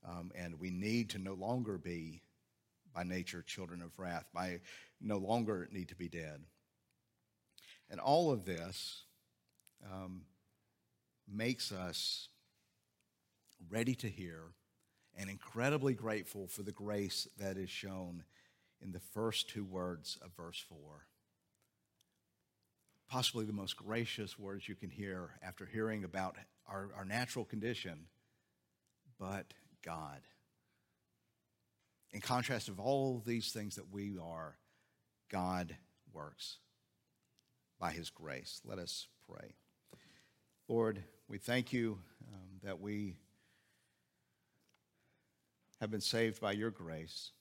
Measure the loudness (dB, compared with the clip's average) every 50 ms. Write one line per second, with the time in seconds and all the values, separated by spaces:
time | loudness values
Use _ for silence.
0 | -8 -6 -6 -6 -6 -6 -6 -6 -6 -6 -4 -4 -2 0 0 2 4 4 6 4
1 | 4 2 0 -4 -2 -4 -2 -2 0 2 2 2 4 2 0 0 0 -2 -2 -2
2 | -2 -6 -8 -10 -14 _ _ _ _ _ _ _ _ _ _ _ _ -8 -4 -2
3 | 0 2 2 0 0 -2 -4 -6 -6 -6 -6 -6 -6 -6 -6 -8 -8 -10 -8 -4
4 | -2 -2 -2 -2 -4 -4 -2 0 0 0 0 -4 -6 -10 -16 -16 -16 -20 _ _
5 | 0 2 2 2 4 4 4 4 6 4 2 2 0 -2 -2 -4 -4 -4 -4 -4
6 | -4 -4 -2 -4 -4 -4 -6 -10 -14 -18 _ _ _ _ _ _ _ _ _ _
7 | _ _ _ _ _ _ _ _ _ _ _ -20 -20 -20 -20 -20 _ -10 -6 0
8 | 6 8 8 10 10 8 6 6 4 0 0 0 -2 -4 -4 -4 -4 -4 -6 -8
9 | -12 -16 _ _ _ _ _ _ _ _ _ _ _ -20 _ _ -12 -8 -6 -6
10 | -6 -6 -6 -8 -10 -14 _ _ _ _ _ _ _ _ _ _ _ _ _ _
11 | _ _ _ _ _ -6 0 2 4 4 4 2 0 -2 -2 -2 -2 -2 0 0
12 | 0 0 0 0 -4 -8 _ _ _ _ _ _ _ _ _ _ _ _ _ _
13 | _ _ _ _ _ _ _ _ _ _ -20 _ -10 0 2 4 4 4 4 2
14 | 2 -2 -2 -2 -6 -6 -6 -8 -12 -14 -18 _ _ _ _ _ _ _ _ _
15 | _ _ _ -6 -6 -6 -6 -6 -10 -6 0 4 6 6 6 6 6 6 4 4
16 | 4 2 2 2 0 -2 -6 -6 -6 -4 -4 -4 -4 -4 -4 -4 -2 0 2 4
17 | 2 2 2 0 -2 -4 -4 -2 -2 0 0 0 -2 -2 -4 -4 -4 -4 -4 -4
18 | -4 -4 -6 -8 -10 _ _ -20 -20 -20 _ _ _ _ _ _ -8 -6 -6 -6
19 | -8 -6 -2 2 2 2 4 2 0 0 -2 -4 -4 -2 -2 0 0 0 -2 -2
20 | -4 -6 -8 -6 -8 -16 -12 -10 -10 -8 -8 -8 -10 -10 -14 -16 -14 -14 -16 -18
21 | -20 _ _ _ _ _ _ _ _ _ _ _ _ _ _ _ _ _ _ _
22 | _ _ _ _ _ _ _ _ _ _ _ _ _ _ _ _ _ _ _ _
23 | _ -2 0 4 4 4 4 4 0 2 0 0 0 -2 -4 -4 -2 0 2 2
24 | 2 2 0 -2 -4 -4 -6 -8 -6 -6 -6 -6 -6 -8 -8 -6 -8 -8 -6 -4
25 | -4 -2 -2 -4 -4 -8 -10 -10 -10 -10 -10 -10 -10 -4 0 2 2 4 2 0
26 | -2 -2 0 0 0 0 -2 -6 -14 -18 _ _ _ -6 -4 -4 -4 -4 -6 -6
27 | -4 0 0 0 0 0 0 -2 -2 -2 -2 -2 0 0 0 0 -2 -6 -6 -8
28 | -12 -18 _ _ _ _ _ _ _ _ _ _ _ _ _ _ _ _ _ _
29 | _ -20 -12 _ -4 -2 -2 -4 -4 -8 -14 -20 -20 -20 -20 _ -8 -6 -4 -4
30 | -4 -6 -8 -12 -16 -20 -20 _ _ _ _ _ _ _ _ _ _ _ _ _
31 | _ _ _ _ _ _ _ _ _ _ _ _ _ _ _ _ _ _ _ _
32 | _ _ -8 -6 0 4 4 4 4 4 2 0 0 -2 -4 0 4 4 6 6
33 | 6 4 2 0 2 2 2 2 2 0 -2 -2 -2 -4 -4 -6 -10 -8 -4 -4
34 | -2 -2 -2 -4 -4 -6 -6 -6 -6 -6 -8 -14 _ _ _ _ _ _ _ _
35 | _ _ _ _ _ _ 0 2 2 4 4 2 2 0 -4 -10 -14 _ _ _
36 | _ -14 -10 -8 -8 -8 -8 -8 -8 -8 -8 -10 _ _ _ _ _ _ _ _
37 | _ _ _ _ _ _ _ _ _ _ _ _ _ _ _ _ 0 0 0 0
38 | -4 -6 -8 -8 -6 -6 -6 -6 -6 -8 -10 -10 -8 -6 -6 -4 -4 -4 -4 -6
39 | -6 -10 _ _ -18 -16 -14 -12 -12 -14 -16 _ _ _ _ _ _ _ -20 -20
40 | -20 -20 -20 -20 -20 _ _ _ _ _ _ _ _ 4 6 8 8 6 4 2
41 | -4 -10 -14 -20 _ -8 -8 -6 0 4 4 4 4 4 4 4 4 4 2 -2
42 | -8 -14 -20 _ -16 -14 -14 -14 -14 -14 -14 -8 -4 -4 -4 -2 -2 -2 0 0
43 | 0 -2 -4 -6 -12 _ _ _ _ _ _ _ _ _ _ _ _ _ _ _
44 | _ _ _ _ _ _ _ _ _ _ _ _ _ _ _ _ _ _ _ _
45 | _ _ _ _ _ _ _ _ _ _ _ _ _ _ -6 _ -2 0 0 2
46 | 2 4 6 6 6 6 4 4 2 2 4 4 2 0 0 -2 -6 -6 -4 -4
47 | -6 -6 -8 -8 -8 -10 -12 _